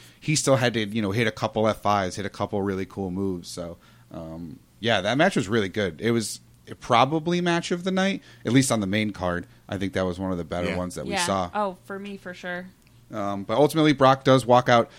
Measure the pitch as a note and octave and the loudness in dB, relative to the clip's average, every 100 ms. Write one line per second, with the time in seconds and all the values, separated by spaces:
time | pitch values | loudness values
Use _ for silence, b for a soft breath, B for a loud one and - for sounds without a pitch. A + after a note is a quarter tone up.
0 | B B - D3+ - C3 A#2+ A#2 G#2 A2 | B B -2 0 4 4 2 0 -2 -2
1 | G2+ G#2 A2 - A2+ A2 A2 G2+ G2+ G#2 | 0 0 0 0 -2 2 2 2 2 2
2 | F#2 F#2+ G2 - G2+ G#2 G2 F#2+ F#2+ - | 0 -4 -8 -6 -4 -2 -2 -2 -6 -6
3 | F#2+ F2+ G2 F2+ E2+ - E2+ E2 b b | -6 -2 -4 -4 -8 -12 -12 -14 b b
4 | b E2 D#2+ E2 E2 - _ - A2 G#2 | b -14 -12 -12 -14 -16 _ -6 0 0
5 | G2 C3 F#3 F#3+ F#2+ A2+ F#2+ G#2+ G2 D2 | 2 2 2 2 0 0 0 -2 -4 -2
6 | G#2+ A#2 G#2 - _ _ - - - A#2 | 0 0 -2 -8 _ _ -20 -10 2 4
7 | C3 D#3+ D#3+ F3 F3 E3+ - F3 F#3 F#3+ | 4 2 -2 0 0 -2 -2 -4 -2 0
8 | F#3+ G3 B B - C3 C3 A#2 F#2+ G#2+ | 0 -2 B B 2 4 4 0 0 0
9 | G#2+ G2 F2+ F2 - b b F#2+ F#2+ F#2+ | -2 -2 -4 -4 -6 b b -6 -4 -2
10 | F#2 F2 F#2+ F2+ D#2 F2 F2 F#2 F2+ E2+ | -2 -2 -4 -4 -4 -4 -4 -4 -6 -8
11 | C#2 F#3 F3 G2 F2+ G3+ G3+ F#3 - G3 | -6 -2 0 -2 -2 -4 -4 -6 -12 -12
12 | G3+ G3 F#3 F3+ F3+ F3 F#3 - _ - | -12 -14 -14 -14 -10 -10 -12 -20 _ -20
13 | - A2+ G2+ G2 G2 A2+ D3 D#3 D3+ C3+ | -12 -6 -6 -4 -2 2 4 4 4 6
14 | C3 C3+ - C3 B2 B2 B2+ A#2+ - | 4 4 4 4 6 4 6 4 2